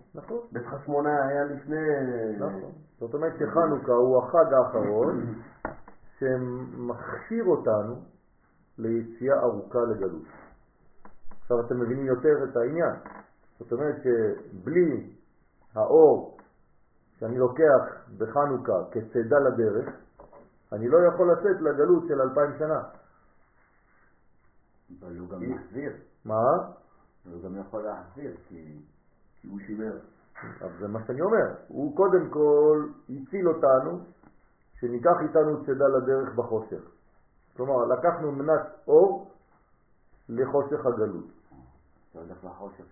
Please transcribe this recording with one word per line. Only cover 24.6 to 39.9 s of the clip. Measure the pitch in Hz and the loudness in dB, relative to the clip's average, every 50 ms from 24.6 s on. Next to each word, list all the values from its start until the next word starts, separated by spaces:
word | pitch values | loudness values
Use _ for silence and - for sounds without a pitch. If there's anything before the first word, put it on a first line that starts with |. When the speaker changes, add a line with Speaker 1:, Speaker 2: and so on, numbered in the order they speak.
| _ _ _ _ _ - 87 90 | _ _ _ _ _ -20 -20 -20
Speaker 3:
אבל | 95 90 87 | -18 -16 -14
הוא | 87 90 87 | -14 -14 -12
גם | 95 90 87 | -10 -8 -8
Speaker 2:
אם | 87 | -8
Speaker 3:
מחזיר. | - - - - 107 127 147 - - - - _ _ _ - | -8 -8 -12 -14 -12 -12 -10 -10 -12 -14 -18 _ _ _ -8
Speaker 1:
מה? | 107 110 110 117 131 160 190 - - - - _ _ _ _ _ _ _ _ - | -4 -2 0 2 2 2 0 -2 -6 -14 -20 _ _ _ _ _ _ _ _ -20
Speaker 3:
הוא | 90 87 85 90 | -20 -16 -14 -14
גם | 92 95 | -12 -12
יכול | 98 98 - 113 107 104 | -12 -12 -12 -10 -10 -8
להחזיר, | 104 101 - - - - 135 147 127 110 - - | -10 -10 -12 -14 -18 -18 -16 -16 -16 -16 -18 -20
כי | - 87 82 78 76 76 73 73 _ _ _ _ _ _ _ _ _ _ _ | -20 -20 -20 -20 -20 -20 -20 -20 _ _ _ _ _ _ _ _ _ _ _
Speaker 2:
כי | - | -18
הוא | 95 98 101 | -16 -16 -14
שימר. | 98 110 107 107 110 110 - - - - _ _ _ _ _ - - 113 - - | -14 -12 -10 -10 -10 -10 -10 -12 -16 -20 _ _ _ _ _ -18 -18 -18 -14 -14
Speaker 1:
אז | - 90 85 85 | -14 -14 -12 -10
זה | 104 | -10
מה | 101 107 110 110 | -8 -8 -8 -8
שאני | - 127 135 | -8 -4 -4
אומר. | 170 208 226 202 139 98 - - - | 0 2 2 2 2 0 -4 -10 -16
הוא | - - - 143 151 147 | -12 -8 -6 -6 -2 0
קודם | 185 190 190 185 180 156 123 | 2 2 4 4 2 0 0
כל | 123 151 151 147 147 147 151 151 151 151 151 151 - - - - | 0 2 4 6 6 6 6 6 4 4 0 -4 -10 -16 -16 -14
הציל | 127 139 135 - 185 196 180 | -14 -14 -10 -8 -4 0 0
אותנו, | 170 156 - 151 135 131 131 143 160 175 180 - - - _ _ - _ _ _ _ _ _ _ _ - - | 0 2 4 4 4 4 4 2 0 -6 -10 -12 -16 -20 _ _ -20 _ _ _ _ _ _ _ _ -10 -8
שניקח | 123 120 123 120 117 170 175 165 | -6 -6 -2 2 2 4 4 2
איתנו | 156 151 160 160 147 151 151 147 - | 0 2 2 2 4 2 0 -2 -4
צידה | 143 131 131 143 | -4 0 2 2
לדרך | 135 131 127 123 131 135 135 131 110 110 | 4 4 2 2 2 0 0 -2 -2 -4
בחושך. | 117 110 - 110 107 - - 95 80 - - - _ _ _ _ _ _ _ _ _ _ _ _ | -4 -4 -2 -4 -4 -4 -6 -12 -14 -14 -18 -20 _ _ _ _ _ _ _ _ _ _ _ _
כלומר, | 120 127 139 135 123 117 | -6 -2 0 0 2 2
לקחנו | 117 - 123 - 170 170 170 160 147 | 2 2 2 2 2 0 0 -2 -6
מנת | 139 135 143 156 156 143 - - - - _ | -6 -2 0 0 0 0 0 -4 -14 -10 _
אור | - 147 160 185 190 190 - - - - _ _ _ _ _ _ _ _ _ _ _ | 6 8 8 8 6 4 -2 -8 -14 -20 _ _ _ _ _ _ _ _ _ _ _